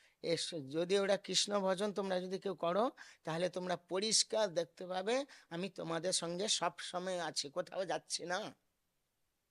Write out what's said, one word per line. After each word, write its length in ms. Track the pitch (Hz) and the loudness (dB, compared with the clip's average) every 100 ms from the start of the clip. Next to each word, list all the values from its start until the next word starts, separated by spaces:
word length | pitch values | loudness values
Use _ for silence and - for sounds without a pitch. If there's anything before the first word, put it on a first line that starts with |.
| - _ | -20 _
এ 100 | 156 165 | 0 0
স-, 260 | - 170 135 | 0 -4 -4
যদি 240 | 156 175 196 | -2 2 2
ওরা 200 | 196 190 | 4 2
কৃষ্ণ 340 | - 180 - 202 | 2 2 2 2
ভজন 300 | 190 185 208 | 2 2 0
তোমরা 240 | 202 196 185 | 0 0 0
যদি 160 | 185 185 | 0 -4
কেউ 160 | 196 180 | -4 0
করো, 300 | 170 185 254 - - - | 2 4 2 0 -20 -12
তাহলে 260 | - 160 180 | -4 0 0
তোমরা 260 | 180 180 175 - | 0 -2 -4 0
পরিষ্কার 580 | 185 220 - - 214 214 | 0 4 4 4 2 2
দেখতে 300 | 165 170 - 180 | 0 -4 -8 -6
পাবে 300 | 185 190 254 285 - - | -4 0 0 -2 -12 -8
আমি 180 | 170 185 | -4 -4
তোমাদের 440 | - 165 165 170 | -4 -2 -2 0
সঙ্গে 320 | 180 170 175 208 | 0 0 -2 0
সব 240 | - 175 175 | 2 0 -2
সময় 380 | - 180 180 180 | -6 -4 -2 -2
আছি, 240 | 156 147 147 | -2 -4 -4
কোথাও 340 | 175 175 185 185 | -4 -4 -4 -2
যাচ্ছি 360 | 165 - - 170 | -4 -4 -6 -2
না। 140 | 180 185 - _ _ _ _ _ _ _ _ _ | -4 -4 -12 _ _ _ _ _ _ _ _ _